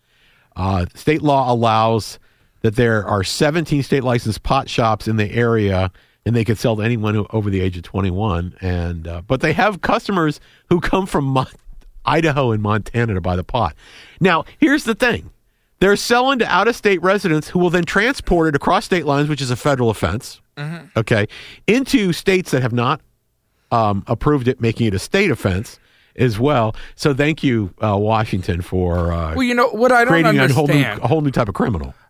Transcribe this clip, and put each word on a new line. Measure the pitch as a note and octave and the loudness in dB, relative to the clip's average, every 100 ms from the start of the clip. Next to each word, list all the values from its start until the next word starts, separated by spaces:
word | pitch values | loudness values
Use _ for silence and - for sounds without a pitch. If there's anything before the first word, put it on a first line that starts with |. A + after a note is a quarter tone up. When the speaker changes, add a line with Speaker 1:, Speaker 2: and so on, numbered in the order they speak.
| _ _ _ _ _ - | _ _ _ _ _ -6
Speaker 1:
Uh, | F#2 F#2+ F2 - | -2 -2 -4 -4
state | - D3+ | -2 0
law | D3 C#3 B2+ | 2 2 2
allows | A#2+ A2+ A2 A2+ A2+ - - _ _ _ _ | 2 2 4 2 0 -4 -14 _ _ _ _
that | A2+ A2 | -2 2
there | A#2+ A2 G2 | 2 2 0
are | G2+ F#2 | -2 -2
seventeen | - D3+ E3 D#3 C#3+ | 0 0 0 0 -2
state | C3 C#3 | 0 0
licensed | B2 A#2+ A2 G#2 | 0 -2 -2 -4
pot | - C3+ - | 0 0 0
shops | - A2+ G#2+ - | 0 0 0 -2
in | A2 | -2
the | G#2 | -2
area, | A#2+ A#2 A#2 G2+ F#2 F#2+ - _ _ G#2+ | 0 0 2 2 0 -2 -6 _ _ -2
and | A#2 | 0
they | A2 | 0
can | G#2+ | 0
sell | B2+ G#2+ | 0 0
to | |
anyone | G#2+ A#2+ G#2+ | 0 0 0
who, | G#2+ G2 | -2 -2
over | A2 G2+ | -2 0
the | G2 | 0
age | F#2 F2 | -2 -4
of | |
twenty-one. | - G2 G2 F2+ G#2+ E2+ F2+ - | -8 -4 -2 -2 -2 -2 -4 -6
And, | F#2 F2+ E2+ E2+ E2 | -4 -2 -4 -6 -8
uh, | E2+ - | -8 -4
but | C3 | -2
they | D#3 | 0
have | - G3+ F#3 | 0 -2 -2
customers | - A3+ - F#3+ D#3 - - _ - | -2 -2 -2 0 0 -4 -12 _ 0
who | F3 | 0
come | - F#3+ F#3+ | 2 -2 0
from | F3+ C#3 | 0 0
Mon-, | C3 B2+ - - - - - - | 0 -2 -8 -20 -20 -20 -8 -2
Idaho | D3+ D#3+ C#3 B2+ | 0 2 2 0
and | G#2+ | 0
Montana | G#2 G#2+ - A#2+ A#2 | 0 -2 -2 -2 -2
to | F#2 | -2
buy | F#2 F2+ | -2 -4
the | |
pot. | - B2 F2+ - - - - - | -2 -2 -2 -4 -20 -20 -14 0
Now, | F#3 E3 - - | 2 2 -2 0
here's | D4+ D4 A3+ | 2 2 0
the | G#3+ | -2
thing. | B3 C3 - - _ _ _ - | 0 -2 -6 -20 _ _ _ 0
They're | F#3+ G3+ | 2 2
selling | - A#3+ C4 C4+ | 2 2 2 0
to | G#3+ | 0
out-of-state | D3 G#3 A#3+ G#3 F#3 | -2 -2 0 0 2
residents | F3+ G3+ F#3+ D3+ - | 2 0 0 -2 0
who | F3+ | 0
will | F3 | 2
then | F3+ | 0
transport | E3 G3 A3+ C#4 - F3 D#3+ | 0 0 0 -2 0 2 2
it | C#3 | 2
across | - F#3 - | 2 0 0
state | F#3 D3 | -2 0
lines, | C#3 D3 | 0 0
which | C#3+ | -2
is | C3 | -4
a | B2 | -2
federal | D3 C3 A#2 | 0 2 0
offense, | G2+ F2+ G2+ - - _ - | 0 -2 -4 -10 -20 _ -12
Speaker 2:
Mm-hmm. | D3 E3 C#3+ - | -10 -12 -6 -4
Speaker 1:
okay, | A2+ A2 G#2 - - - - | 0 0 0 -6 -20 -14 -2
into | A#3+ C4+ C4+ F#3+ | -2 2 0 2
states | D#3+ - F#3+ - | 0 0 0 0
that | C3+ | -2
have | B2 | 0
not, | A#2+ A#2+ D3+ _ _ _ _ _ _ - | 0 0 -2 _ _ _ _ _ _ -2
um, | A#2 G#2+ G2+ - | 0 2 0 -4
approved | A#2 D3 D3 A#2+ | -2 0 0 0
it, | B2+ | -2
making | A#2 A2 A#2 | -2 0 -2
it | |
a | F#2 | -2
state | - G3 G3+ | -2 0 0
offense | A2+ G#2 F#2 A#2 - _ _ _ - | 0 -2 -2 -6 -16 _ _ _ -2
as | B2 G#2 | -2 0
well. | C3+ C#3 A2 - - - | 0 2 0 -4 -12 -4
So | D#3 | -2
thank | C3 C#3+ D#3+ | 0 0 0
you, | C#3+ A#2 F#2+ - | 0 0 -2 -4
uh, | G#2+ G2+ | -2 0
Washington, | G#2 A2 A2 G2 F#2 F2 | 0 0 -2 -4 -4 -4
for, | F2 F#2 F2+ F2 E2+ | -2 -2 0 0 0
uh, | E2+ D#2+ D#2+ | -2 -2 -2
Speaker 2:
Well, | |
you | B3 | 0
know, | A#3+ B3 | 2 0
what | G#3+ B3 | 2 4
I | B3 A#3 | 4 4
don't | |
Speaker 1:
creating | E3 E3 C#3+ | 4 4 4
a | C3+ | 4
whole | C3 D3 | 4 4
new, | D3+ | 4
Speaker 2:
understand | B2+ G#2 | 2 0
Speaker 1:
a | A#2 | 0
whole | D#3+ | 2
new | D3 | 2
type | C3 A2 | 0 0
of | - | 0
criminal. | A3 F2+ C2+ - | -2 -2 -6 -14